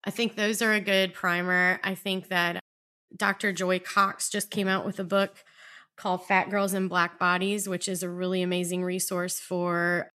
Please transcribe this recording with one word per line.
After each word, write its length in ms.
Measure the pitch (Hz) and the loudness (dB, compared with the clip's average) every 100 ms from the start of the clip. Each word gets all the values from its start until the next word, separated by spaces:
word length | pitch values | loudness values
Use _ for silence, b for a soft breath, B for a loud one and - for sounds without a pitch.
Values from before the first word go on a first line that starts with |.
I 80 | - | -6
think 240 | 202 233 - | -2 -4 0
those 260 | 208 214 | -2 0
are 120 | 226 | 2
a 60 | 214 | 2
good 320 | 190 190 185 | 2 2 2
primer. 640 | - 185 175 180 180 180 185 | 0 0 0 2 4 4 2
I 120 | 196 185 | -2 -4
think 340 | 202 190 185 | -4 -6 -2
that 300 | 180 170 175 _ _ _ _ _ - | 0 0 -2 _ _ _ _ _ -2
Doctor 360 | 202 196 208 | -2 0 -2
Joy 260 | 180 185 185 | 0 0 0
Cox 500 | 180 - 196 - - | 0 2 2 0 -4
just 220 | 208 202 | -4 -4
came 160 | - 190 | -2 0
out 180 | 190 - | 0 -2
with 140 | 185 | -6
a 40 | 180 | 0
book 380 | 196 196 - - B B B B - | 2 0 -4 -20 B B B B -8
called 280 | 202 180 - | -2 -2 2
Fat 220 | 190 - | 2 2
Girls 240 | 202 196 | 0 0
in 140 | 190 190 | 0 0
Black 320 | 180 170 - | 2 0 2
Bodies, 480 | 180 180 196 208 196 | 2 2 0 -2 -4
which 180 | 180 190 | -4 -4
is 140 | 180 | -4
a 60 | 180 | -6
really 320 | 175 185 185 | -4 -2 0
amazing 420 | 180 180 175 180 | 0 0 -2 -2
resource 560 | 180 185 - 180 180 - | -2 -2 -2 -2 -4 -6
for 680 | - 180 175 170 175 175 - | -4 -2 0 0 2 0 -4